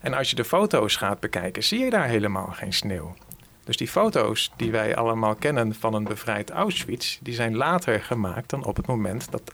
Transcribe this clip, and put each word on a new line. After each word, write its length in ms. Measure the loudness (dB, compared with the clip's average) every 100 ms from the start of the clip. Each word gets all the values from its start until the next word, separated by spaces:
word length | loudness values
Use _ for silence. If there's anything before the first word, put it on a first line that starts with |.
En 140 | -2
als 160 | -2 0
je 60 | 0
de 80 |
foto's 520 | 2 4 4 4 4 2
gaat 240 | 0 0
bekijken, 420 | -2 -2 -2 -2
zie 140 | 0 2
je 120 | 2
daar 160 | 2 4
helemaal 400 | 2 2 0 -4
geen 200 | -6 -4
sneeuw. 420 | -2 -2 -4 -6 -14 -18 -20 -20 -20
Dus 120 | -6 -4
die 120 | 0
foto's 640 | 2 4 4 2 2 -2 -2
die 140 | -2
wij 260 | 0 0 2
allemaal 380 | 0 2 2
kennen 400 | 2 2 2 2
van 200 | 2 0
een 100 | 0
bevrijd 460 | -2 -4 -4 -4 -4
Auschwitz, 680 | -2 0 0 -4 -4 -4 -6
die 140 | -6
zijn 220 | -2 0 2
later 440 | 2 2 2 0
gemaakt 480 | 2 -2 -2 -4 -4
dan 140 | -4
op 120 | -2 -4
het 100 | 0
moment 440 | 0 0 -2 -6
dat 120 | -8 -10